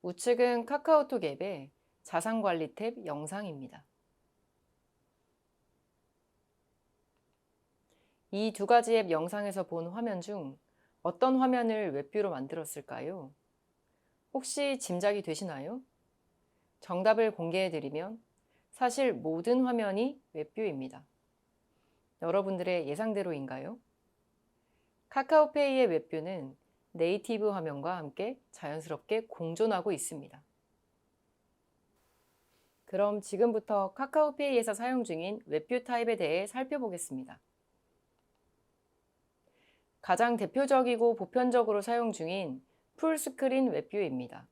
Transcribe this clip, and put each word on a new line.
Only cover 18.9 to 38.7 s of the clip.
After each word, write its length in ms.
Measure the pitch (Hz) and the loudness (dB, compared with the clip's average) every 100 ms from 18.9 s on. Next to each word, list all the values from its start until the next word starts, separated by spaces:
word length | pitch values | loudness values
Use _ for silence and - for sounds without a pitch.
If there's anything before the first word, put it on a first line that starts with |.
| 240 262 | 2 0
모든 520 | 143 156 160 180 254 254 | 2 -2 -2 2 2 2
화면이 560 | 240 208 190 254 285 _ | 2 0 0 -2 -4 _
웹뷰입니다. 720 | 156 156 - 214 143 131 143 156 _ _ _ _ _ _ _ _ _ _ _ | -10 -10 -4 -4 -4 -8 -12 _ _ _ _ _ _ _ _ _ _ _ _
여러분들의 680 | 170 185 190 185 175 175 143 | 0 0 0 -2 -2 -2 -2
예상대로인가요? 880 | 147 220 202 180 151 135 131 143 240 _ _ _ _ _ _ _ _ _ _ _ _ _ | -4 -2 -2 -4 -4 -6 -10 -10 -14 _ _ _ _ _ _ _ _ _ _ _ _ _
카카오페이의 800 | - 269 311 302 294 285 262 240 | -4 6 6 6 4 2 4 4
웹뷰는 680 | 160 - 160 160 190 135 135 _ _ _ | 4 -2 -6 -6 -8 -10 -16 _ _ _
네이티브 580 | 170 165 202 208 220 214 | -2 0 0 -2 0 0
화면과 480 | 196 160 139 160 180 | -2 -4 -6 -6 -6
함께 420 | 147 - 202 262 _ | -8 -6 -6 -6 _
자연스럽게 760 | - 156 156 156 151 - 220 226 | -12 -8 -8 -8 -10 -2 -4 -4
공존하고 640 | - 165 165 220 196 190 | -8 -8 0 0 2 0
있습니다. 500 | 170 - 160 143 - _ _ _ _ _ _ _ _ _ _ _ _ _ _ _ _ _ _ _ _ _ _ _ _ - | -4 -4 -10 -14 -20 _ _ _ _ _ _ _ _ _ _ _ _ _ _ _ _ _ _ _ _ _ _ _ _ -6
그럼 360 | 190 208 208 | 0 0 0
지금부터 720 | - 190 240 220 - 208 196 | -6 2 2 2 0 0 0
카카오페이에서 800 | - 269 311 302 285 285 247 226 | -4 0 2 2 2 2 2 0
사용 300 | 208 240 254 | -2 -2 -2
중인 360 | 233 165 180 214 - | -2 -4 -4 -8 -4
웹뷰 380 | 151 156 247 | -4 -2 -4
타입에 320 | 247 240 233 226 | -2 -2 0 0
대해 320 | 160 165 202 | 0 0 -2
살펴보겠습니다. 920 | 247 262 294 240 175 - 131 131 - _ _ _ _ _ _ _ _ _ _ _ _ _ | -6 -4 -4 -4 -6 -8 -10 -12 -18 _ _ _ _ _ _ _ _ _ _ _ _ _